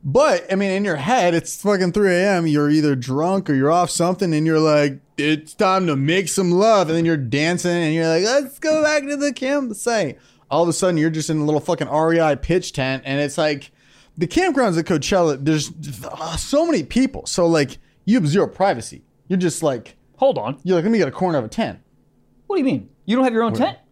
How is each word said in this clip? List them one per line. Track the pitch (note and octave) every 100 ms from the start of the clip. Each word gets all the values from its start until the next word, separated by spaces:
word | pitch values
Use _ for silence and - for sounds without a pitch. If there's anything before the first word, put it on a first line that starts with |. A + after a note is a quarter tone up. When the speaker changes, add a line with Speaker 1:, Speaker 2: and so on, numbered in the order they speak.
Speaker 1:
But, | - D3+ D4+ G3+ -
I |
mean, | F#3+ G3
in | F#3+
your | G3+ D#3
head, | C#3 B3+ F3
it's | E3 - -
fucking | G3 G3+ F#3
three | F3 G3
A | F3 G3 F#3+
M. | E3
You're | D3 D3
either | D3+ D3+
drunk | C#3 B2 C3 E3 G3 F#3
or |
you're | C#3 C#3
off | E3+ F3
something, | - E3+ F3+ F#3
and | D#3 D#3+
you're | D#3+
like, | D#3 D3+ D3 C3+ _ -
"It's | D3 D#3 D#3
time | - F#3+ F#3+ F3+
to | C#3
make | C#3 F3+ F3
some | - F#3
love." | F3 G#3+ G#3+ D#3+
And | E3
then |
you're | E3 D#3+
dancing, | B2 C3+ D#3 F3 F3
and | E3+ E3
you're | D#3+ E3
like, | E3
"Let's | G3+ C4+ C4 -
go | D#4 D#4
back | D4+ D4+
to | C#4 C#4+
the | C#4+
campsite." | B3 C4 C#4+ C4 G#3 - A#3 D#3+ - _ _ _
All | C#3+
of | E3+
a |
sudden, | E3 F#3 E3+
you're | D#3
just | D#3 D3+
in | D#3
a |
little | D3+ D3+
fucking | D3+ E3+ C#3+
R | D3 D#3+
E | E3
I | D#3+ C#3
pitch | - F3 F3+
tent, | - C3 C3+
and | C3+ C#3
it's | D3 C#3+
like, | D#3 D3 - _ _ _ _ -
the | E3+
campgrounds | - F#4 C#4 A#3+ E3
at |
Coachella, | D#3+ D#3+ - G3 E3+ C3+
there's, | C#3 D#3 C#3+ - C#3+ C3+
uh, | B2 - - D#3+
so | - C#4
many | E4+ C#4
people. | C3+ - C4 - -
So, | - E3+
like, | E3 C#3 - _ _
you | - A#3+
have | D3+
zero | F3 D#3
privacy. | - G3 C3+ A2 - _ _ _
You're | F#3
just | F3+ -
like, | D#3+ B2+ - - _ _
Speaker 2:
Hold | C4+ A#3
on. | G#2+ C#3+
Speaker 1:
you're | F3+ F3+
like, |
"Let | E3+
me | A3+
get | D3+
a |
corner | - F#3 D#3
of |
a | A2
tent." | - F#3+ F#2 _ _ _ _ _ _ _
Speaker 2:
What | G4
do |
you |
mean? | C4+ C#3 G2 _ -
You | A#3
don't |
have | C4
your | A3+
own | A3+
Speaker 1:
What? | F3+
Speaker 2:
tent? | D#4 - _